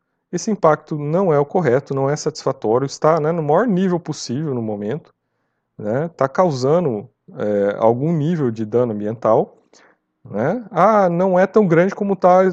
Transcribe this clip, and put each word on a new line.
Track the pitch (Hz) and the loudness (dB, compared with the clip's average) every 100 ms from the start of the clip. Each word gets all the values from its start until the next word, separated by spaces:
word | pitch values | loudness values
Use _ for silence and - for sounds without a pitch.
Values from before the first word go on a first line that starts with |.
| _ _ _ | _ _ _
esse | 175 - | -8 -4
impacto | 202 160 151 - 156 | 0 2 2 -2 -8
não | 147 165 196 | -2 0 2
é | 147 | 2
o | |
correto, | 147 202 156 123 139 | 0 0 2 0 0
não | 135 135 | -4 -2
é | |
satisfatório, | 147 - - - 131 107 120 135 | -2 -6 -4 -6 -4 0 0 -2
está, | - 156 165 | -2 0 0
né, | 151 | -2
no | 175 | -4
maior | 147 160 254 | 0 0 2
nível | 180 190 175 | 0 0 -2
possível | 165 147 - 123 156 | -6 -10 -8 -6 -4
no | 127 | -4
momento, | 113 104 104 143 - _ _ _ _ _ _ - | -6 -6 -6 -8 -10 _ _ _ _ _ _ -12
né? | 104 123 165 - | -6 -4 -4 -2
Tá | 135 | -2
causando, | - 185 131 131 165 170 107 101 _ _ - | 2 2 2 0 2 0 -4 -8 _ _ -8
é, | 107 104 101 104 | -2 0 0 2
algum | 113 120 151 | 2 2 0
nível | 170 147 175 131 | -2 -2 -2 -2
de | 110 | -4
dano | 107 117 123 | -2 0 0
ambiental, | 104 104 117 117 117 156 _ _ _ _ _ _ _ | -2 -6 -2 2 2 2 _ _ _ _ _ _ _
né? | - 98 127 233 208 | -10 -4 -2 -4 -6
Ah, | 180 190 214 190 | 0 2 4 2
não | 170 190 180 | 0 0 2
é | 190 | 2
tão | 220 202 | 2 4
grande | 165 190 | 4 2
como | - 202 | -2 -4
tá | 190 180 185 190 | 2 4 4 4